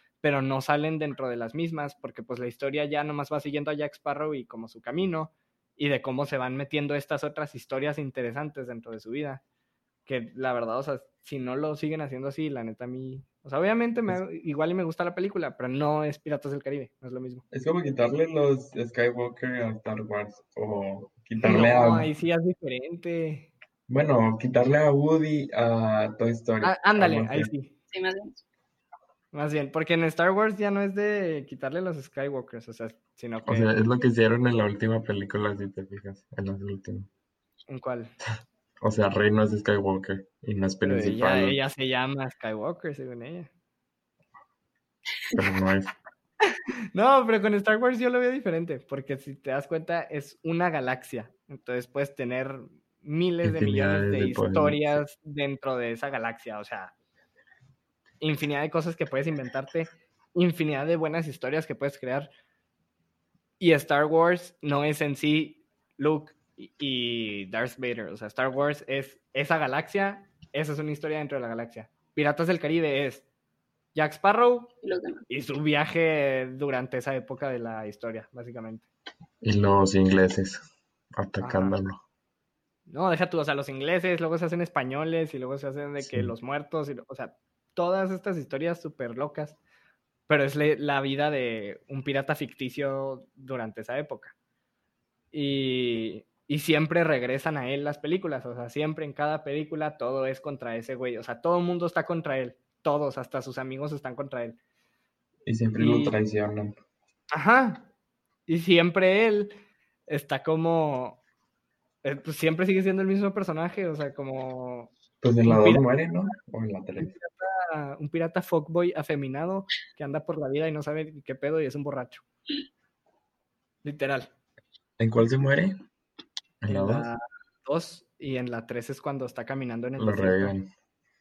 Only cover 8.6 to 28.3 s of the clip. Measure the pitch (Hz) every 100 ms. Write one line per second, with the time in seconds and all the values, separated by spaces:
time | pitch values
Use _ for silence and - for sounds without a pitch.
8.6 | 123 117 117 110 110 131 147 131 _ _
9.6 | _ _ _ _ - 127 113 - 131 123
10.6 | 113 120 139 135 _ _ - 139 127 131
11.6 | 151 147 151 156 143 131 139 135 156 131
12.6 | 113 107 123 127 131 135 - _ 139 139
13.6 | 190 226 240 233 214 180 185 160 165 147
14.6 | 156 185 165 160 175 175 190 196 147 -
15.6 | 127 135 147 151 151 147 151 147 147 143
16.6 | 135 143 127 _ 127 127 127 123 - 135
17.6 | 143 175 147 127 120 143 160 160 143 135
18.6 | - - 120 120 123 120 120 - 131 123
19.6 | 113 107 117 107 104 104 104 - _ -
20.6 | 104 101 98 98 98 _ - 113 110 113
21.6 | 117 123 117 113 156 151 170 170 175 170
22.6 | 147 123 143 175 175 170 160 151 - _
23.6 | _ _ - 131 151 127 113 110 127 120
24.6 | 127 147 151 143 147 160 156 151 139 -
25.6 | 117 113 110 107 107 107 117 117 117 110
26.6 | 175 185 196 214 180 131 110 147 151 143
27.6 | 135 _ _ 190 185 196 214